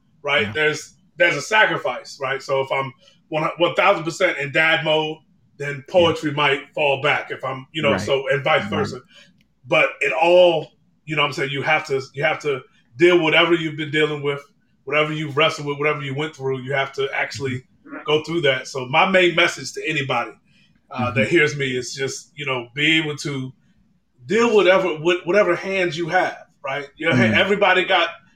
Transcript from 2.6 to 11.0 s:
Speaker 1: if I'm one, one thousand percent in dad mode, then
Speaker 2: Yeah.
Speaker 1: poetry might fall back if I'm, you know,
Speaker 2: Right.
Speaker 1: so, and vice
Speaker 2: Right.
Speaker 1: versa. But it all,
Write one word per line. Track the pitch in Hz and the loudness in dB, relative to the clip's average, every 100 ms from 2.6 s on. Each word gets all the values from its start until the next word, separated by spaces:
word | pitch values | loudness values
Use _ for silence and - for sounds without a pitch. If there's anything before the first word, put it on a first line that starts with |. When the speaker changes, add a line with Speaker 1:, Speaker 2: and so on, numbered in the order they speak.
Speaker 1:
if | 135 | -2
I'm | 139 135 - _ _ _ | -4 -6 -10 _ _ _
one, | 156 160 - | -4 -4 0
one | 170 147 | 0 2
thousand | 185 185 160 | 2 2 -2
percent | 151 131 139 | -2 -2 0
in | 143 | -2
dad | 160 160 165 | 2 2 2
mode, | 156 156 156 156 _ _ _ _ | 2 0 0 -8 _ _ _ _
then | 143 143 - | -10 -10 0
Speaker 2:
Yeah. | |
Speaker 1:
poetry | 185 170 156 151 | 4 4 2 -4
might | 143 147 139 - | 0 0 0 -4
fall | - 147 131 | -2 0 0
back | 143 127 - | 0 -2 -4
if | 131 131 | -10 -8
I'm, | 131 135 | -10 -10
you | 160 | -2
know, | 147 | 0
Speaker 2:
Right. | 95 | 0
Speaker 1:
so, | 101 139 135 | 0 -2 0
and | 139 | -2
vice | 143 151 | 0 0
Speaker 2:
Right. | 104 | 0
Speaker 1:
versa. | 104 101 - - - - _ _ _ 123 | -4 -4 -6 -16 -20 -20 _ _ _ 0
But | 160 139 - | 2 2 0
it | 214 | -4
all, | - 170 180 180 160 147 _ _ _ | 0 4 8 6 4 -4 _ _ _